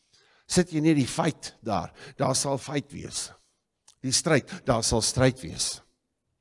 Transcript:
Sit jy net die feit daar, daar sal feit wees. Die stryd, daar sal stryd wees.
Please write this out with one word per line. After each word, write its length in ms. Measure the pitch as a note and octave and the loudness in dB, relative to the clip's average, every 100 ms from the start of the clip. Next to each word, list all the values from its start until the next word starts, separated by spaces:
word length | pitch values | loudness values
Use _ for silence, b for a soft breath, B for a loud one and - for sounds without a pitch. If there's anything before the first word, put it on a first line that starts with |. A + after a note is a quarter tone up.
| b b b b b | b b b b b
Sit 220 | F3+ F3 | 0 2
jy 80 | D#3 | 2
net 160 | D#3 D3 | 4 4
die 100 | A#2+ | 2
feit 460 | - E3 - - - | 0 -2 -2 -12 -10
daar, 300 | A2 F#2+ F2 - B - | -4 -4 -4 -12 B -4
daar 160 | B2+ | 0
sal 240 | C3 C#3+ C#3 | 0 -2 -4
feit 320 | - D3 - | -4 -6 -6
wees. 360 | E2+ D#2+ - - - _ _ _ _ _ _ | -12 -10 -10 -10 -14 _ _ _ _ _ _
Die 120 | B2+ | -2
stryd, 360 | A#2+ E3 D3 - B - | 0 2 2 0 B 0
daar 160 | A#2 - | 0 2
sal 160 | A#2 | 2
stryd 380 | - - C3 B2 | 0 2 2 2
wees. 360 | E2 F2+ - - _ _ _ _ _ _ | -10 -6 -6 -6 _ _ _ _ _ _